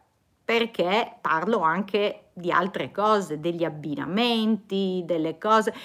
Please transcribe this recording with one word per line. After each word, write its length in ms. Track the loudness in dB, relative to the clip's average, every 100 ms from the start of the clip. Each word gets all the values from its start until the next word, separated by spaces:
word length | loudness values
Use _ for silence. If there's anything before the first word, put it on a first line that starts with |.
| _ _ _ _
perché 720 | -2 -2 0 -2 0 0 -2 -4
parlo 400 | -2 0 2 2
anche 720 | 2 0 0 0 0 -4 _
di 200 | -8 0
altre 400 | 2 2 -2 -6
cose, 480 | 0 2 2 0 -4
degli 240 | -4 -2
abbinamenti, 1400 | -2 -4 -6 -6 -2 0 0 2 0 0 -2 -2 0 -2
delle 320 | -2 -2 -2 -2
cose, 360 | 2 4 2 -4